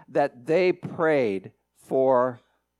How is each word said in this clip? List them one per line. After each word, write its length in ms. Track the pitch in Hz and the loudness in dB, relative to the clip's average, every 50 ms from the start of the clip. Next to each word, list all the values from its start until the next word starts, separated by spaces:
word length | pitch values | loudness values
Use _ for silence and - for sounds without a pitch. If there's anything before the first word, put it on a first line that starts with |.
| - - | -14 -6
that 380 | - 160 143 143 - 123 120 | -2 -2 -2 -2 -4 -8 -6
they 260 | 160 156 185 180 185 | -2 0 0 2 0
prayed 800 | 175 - - - - - 165 160 151 139 123 107 98 95 - - - _ _ _ _ | -2 -4 -8 -12 -6 -2 0 0 2 0 0 -2 -2 -6 -8 -12 -20 _ _ _ _
for 640 | _ _ - 139 131 131 131 131 123 123 127 120 117 _ _ _ _ _ _ _ | _ _ -4 -2 0 2 2 2 2 0 0 -4 -10 _ _ _ _ _ _ _